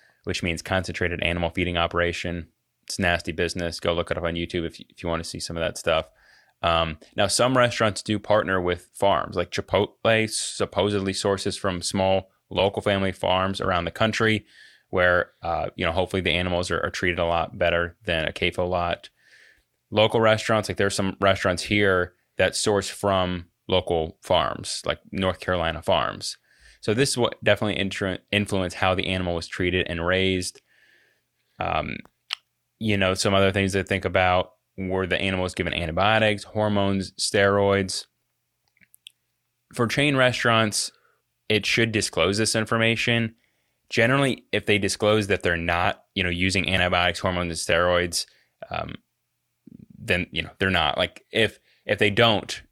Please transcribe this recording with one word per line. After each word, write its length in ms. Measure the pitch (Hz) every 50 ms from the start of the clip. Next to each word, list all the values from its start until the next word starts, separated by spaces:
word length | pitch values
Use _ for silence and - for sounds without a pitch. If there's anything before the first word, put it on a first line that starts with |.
| _ _ _ _ _
which 200 | - 87 - -
means 180 | 90 82 80
concentrated 600 | - - 95 92 90 92 85 - 90 85 85 - -
animal 260 | 82 85 87 87 85
feeding 280 | - 92 87 87 87 85
operation. 680 | 85 85 - 87 87 85 85 - - 90 85 85 80 - _ _ _ _ _ _ _
It's 160 | - - -
nasty 320 | 98 87 87 85 - -
business. 480 | 80 78 90 82 - 90 87 85 80 -
Go 140 | - 90 85
look 180 | 85 85 -
it 60 | - 85
up 60 | 85
on 120 | 85 85
YouTube 300 | 85 85 85 - 87 82
if, 140 | 82 - -
if 220 | - - _ -
you 80 | - 87
wanna 140 | 82 82 85
see 160 | - - 90
some 180 | - - 85 82
of 40 |
that 160 | 82 - - -
stuff. 280 | - - 80 80 78 - _ _ _ _ - _ _ _ _ _
Um, 360 | - 87 82 82 82 80 78 - - - _ -
now, 100 | 104 98
some 300 | - - 120 127 131 127
restaurants 440 | 120 120 107 - 117 107 95 -
do 180 | - - 107 101
partner 420 | - - 104 107 - 87 95 92
with 260 | 87 90 87 87 - _ _
farms. 420 | - - 98 92 76 - - -
Like, 160 | 92 87 -
Chipotle 800 | - - - - - 95 104 - _ _ - 110 113 110 110 110
supposedly 840 | - - - - - - 104 - - 98 92 104 104 101 95 98
sources 460 | 95 - - 101 98 95 - 101 95 -
from 240 | - 98 90 87
small 480 | 87 - - 98 95 95 95 95 95 - _ _ _ _
local 320 | 101 101 95 101 101 -
family 300 | - 107 101 98 95 95
farms 480 | 92 - - 92 92 92 95 95 95 95
around 240 | - 95 92 87 85
the 80 | 82
country, 540 | - - 113 110 107 - 113 110 110 104 - _ _ - - - - _ _ _ -
where, 380 | 92 90 90 90 87 - - _ _
uh, 300 | - 85 82 80 80 - -
you 80 | - 92
know, 80 | 85
hopefully 300 | 80 92 92 - - 95
the 80 | 87 87
animals 400 | 76 87 90 90 90 87 90 -
are, 100 | 90 -
are 120 | - 87
treated 260 | - - - 90 87 87
a 80 | 85
lot 320 | 85 85 85 80 - - 98
better 400 | 90 85 85 85 87 87 - _ -
than 220 | - 85 80 78 78
a 40 |
cafo 380 | - - 95 87 85 - 90 90
lot. 400 | 90 90 87 85 87 - - - _ _ _ _ - - - - _ _ _ _ _ _ _ _
Local 320 | 104 107 107 113 - 117
restaurants, 480 | 113 110 110 107 - - 113 107 101 -
like, 80 | 95 -
there 80 | 101
are 60 | 98
some 260 | - - 98 95 92 -
restaurants 440 | 98 98 95 95 - 98 90 85 -
here 500 | - 107 104 104 98 95 90 87 85 - _ _ _ _ -
that 180 | 92 92 -
source 340 | - - 110 104 101 98 -
from 580 | - - - 101 98 95 92 90 90 87 82 - _ _ _ -
local 520 | 92 92 90 - 87 82 80 82 - _
farms, 600 | - - 92 85 76 52 - - - - - - -
like 140 | - 73 - _ -
North 280 | - 90 92 92 90 -
Carolina 420 | - - 92 90 82 82 78 78
farms. 560 | - - 92 80 62 52 50 - - - - - _ _ _ _ _ - - _
So 120 | - - 107
this 160 | 117 139 139
is 80 | - 127
what 260 | 120 - - - -
definitely 400 | 110 104 - 113 107 98 71 98
intru-, 360 | 98 95 - 104 95 90 - - _
influenced 440 | - 104 104 - 104 95 92 87 -
how 180 | - - 92 92
the 140 | 92 - -
animal 260 | 95 92 90 87 87
was 140 | 85 - -
treated 400 | - - 95 90 87 92 - -
and 160 | 85 82 82
raised. 560 | 87 92 95 95 95 95 92 90 - - - _ _ _ _ _ _ _ _ _ _ _ _ _ _ _ _ _ _ _ -
Um, 380 | 90 87 85 78 76 - - - - _ _ _ _ - - - _ _ _ _ _ _ _ _
you 180 | 113 110 104
know, 200 | 98 95 92 95
some 180 | 92 - 107 98
other 180 | 98 98 95
things 220 | 95 101 98 95 90
to 100 | 98 92
think 220 | - 98 95 95
about, 460 | 95 85 95 92 92 90 92 90 - - _ _ _ _ -
were 300 | 95 92 92 92 95 87
the 120 | 90 -
animals 360 | - 95 95 92 92 90 -
given 180 | - 92 85 -
antibiotics, 720 | - 85 78 82 87 95 104 110 110 110 107 107 101 -
hormones, 720 | - - 110 107 107 104 101 98 98 98 98 92 - -
steroids? 920 | - - - - 104 98 98 98 101 101 98 98 98 98 92 - - - - _ _ _ _ _ _ _ _ _ _ _ _ _ _ _ _ _ _ _ - - _ _ _ _ _ _ _ _ _ _ _ -
For 140 | - 120 113
chain 280 | - - 139 147 139
restaurants, 760 | 131 127 127 117 - - 120 113 113 113 107 101 - - - - _ _ _ _ _ _ _ _ _ _ -
it 160 | 107 104 98
should 260 | - - - 117 113
disclose 460 | 110 107 98 - - 85 82 90 101 104
this 180 | 110 107 -
information. 800 | 113 110 - 117 113 113 113 117 110 - - 117 117 113 113 - _ _ _ _ _ _ _ _ _ _ _
Generally, 560 | - 117 113 117 131 139 139 135 - - - _
if 140 | - 107 -
they 140 | - 104 104
disclose 480 | 101 95 - - 110 104 110 110 104 95
that 160 | 98 87 -
they're 120 | 90 87
not, 480 | 85 82 85 85 87 90 101 - - _ _ _
you 80 | 98 92
know, 60 | 90
using 380 | 87 87 90 95 92 98 87 -
antibiotics, 520 | 92 92 90 90 92 87 87 90 87 -
hormones, 300 | - 95 90 90 87 85
and 280 | 82 82 - - 85 82
steroids, 480 | 87 90 90 87 90 87 87 - - - _ _ _ _ _ _ - -
um, 240 | - 50 50 - - - _ _ _ _ _ _ _ _ _ _ _ _ _ - - - - - -
then, 300 | - - 113 95 87 87 -
you 100 | - 82
know, 80 | - - - -
they're 140 | 98 95
not. 260 | 92 85 78 73 - -
Like, 260 | 90 90 - - - _
if, 280 | - 110 110 104 - - _ _ _ _ _
if 140 | - 107 101
they 100 | 107 104
don't, 540 | 101 98 117 117 107 95 - - - - - _